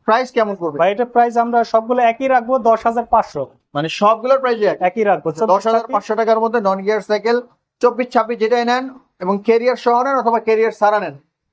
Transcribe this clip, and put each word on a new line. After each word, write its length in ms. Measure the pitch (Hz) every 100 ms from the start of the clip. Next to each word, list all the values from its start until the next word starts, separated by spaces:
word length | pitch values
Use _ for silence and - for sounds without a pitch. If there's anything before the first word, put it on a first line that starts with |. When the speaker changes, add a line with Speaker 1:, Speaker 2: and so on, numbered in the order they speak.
| -
Speaker 1:
প্রাইস 260 | 220 247
কেমন 240 | 240 214 196
পড়বে? 220 | 170 147
Speaker 2:
ভাই, 120 | 175
এটার 140 | 208 247
প্রাইস 320 | 240 240 233
আমরা 260 | 240 233
সবগুলো 380 | 226 226 226 247
একই 260 | 233 226 269
রাখবো, 320 | 254 233 262
দশ 200 | 226 220
হাজার 220 | 233 233 226
পাঁচশো। 420 | 175 - 151 131 _ _ 143
Speaker 1:
মানে 140 | 156
সবগুলোর 500 | - 202 220 247 269
প্রাইস 220 | 262 226
এক? 160 | 208 151
Speaker 2:
একই 220 | 240 233
রাখবো, 260 | 208 165 160
Speaker 1:
আচ্ছা, 160 | 151 185
দশ 220 | 190 220
হাজার 200 | 226 233
পাঁচশো 240 | 220 202 220
টাকার 240 | 226 220
মধ্যে 200 | 226 233
নন 180 | 196 196
গিয়ার 200 | 196 214
সাইকেল, 400 | 190 214 208 240 240 _ _ -
চব্বিশ 260 | 247 233 247
ছাব্বিশ 240 | 247 220 226
যেটাই 260 | 220 240 233
নেন 240 | 247 262 262 _ -
এবং 200 | 185 202 202
ক্যারিয়ার 300 | 226 247 240
সহ 280 | 247 240
নেন 120 | 262 269
অথবা 240 | 226 226
ক্যারিয়ার 320 | 226 220 220
ছাড়া 280 | 208 208 208
নেন, 160 | 180 139 _ _ _